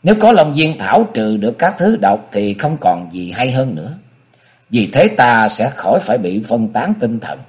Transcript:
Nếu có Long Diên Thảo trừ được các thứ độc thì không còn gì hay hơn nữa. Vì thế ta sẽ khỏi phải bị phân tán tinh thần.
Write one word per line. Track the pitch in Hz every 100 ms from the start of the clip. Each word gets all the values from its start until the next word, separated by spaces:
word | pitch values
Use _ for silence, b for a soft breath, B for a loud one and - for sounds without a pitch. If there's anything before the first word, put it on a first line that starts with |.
Nếu | 175 214
có | 214
Long | 214 151 143
Diên | 156 156
Thảo | 95 160 226
trừ | - 107 107
được | 110 117
các | 175 190
thứ | 190 226
độc | 98 104 -
thì | 104 104
không | 101 147 156
còn | 92 87 87
gì | 90 90
hay | 90 127
hơn | 127 131
nữa. | 80 95 170 _ _ b b b b b
Vì | 117 104
thế | 135 208
ta | - 123 113 107
sẽ | - 123
khỏi | 139 92 147
phải | - 120
bị | 90 98 110
phân | 117 110
tán | 107 165 214
tinh | 120 113
thần. | - 131